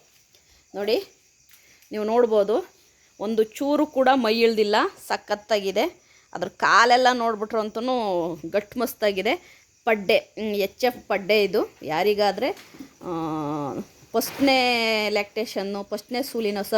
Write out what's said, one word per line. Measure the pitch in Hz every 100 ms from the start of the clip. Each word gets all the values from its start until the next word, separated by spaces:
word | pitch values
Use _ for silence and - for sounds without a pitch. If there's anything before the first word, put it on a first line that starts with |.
| _ _ _ _ _ _ _ 190
ನೋಡಿ, | 208 247 392 _ _ _ _ _ _ _ -
ನೀವು | 208
ನೋಡ್ಬೋದು, | 214 233 233 214 196 247 370 _ _ _ _ -
ಒಂದು | 208 220
ಚೂರು | 220 - 277 294 294
ಕೂಡ | 262 262
ಮೈ | 269 220 226
ಇಳ್ದಿಲ್ಲ, | 233 220 208 208 359 - -
ಸಖತ್ತಾಗಿದೆ. | 208 - 208 - 214 196 190 320 - _ _ _
ಅದ್ರ | - 180
ಕಾಲೆಲ್ಲ | - 202 185 233 247 254
ನೋಡ್ಬಿಟ್ರು | 247 233 214 214 226
ಅಂತೂ | 214 220 247 247 214 180 170 160 160
ಗಟ್ಟು | 196 202 247
ಮಸ್ತಾಗಿದೆ. | 240 - 214 190 202 349 - - _ _ 240
ಪಡ್ಡೆ, | 214 190 208
ಮ್, | - - 220 202
ಎಚ್ | 196 - 247
ಎಫ್ | 240 -
ಪಡ್ಡೆ | 202 185 214
ಇದು. | 196 202 - -
ಯಾರಿಗಾದರೆ, | 135 156 196 202 208 190 269 392 - - - _
ಆ, | - 165 160 156 147 151 143 101 - _ -
ಫಸ್ಟ್ನೇ | 226 262 - 277 262 247 240 226 220 208
ಲ್ಯಾಕ್ಟೇಷನ್ನು, | 208 208 - 233 220 196 202
ಫಸ್ಟ್ನೇ | 202 208 - 247
ಸೂಲಿನ | 269 233 214 202
ಹಸ | 202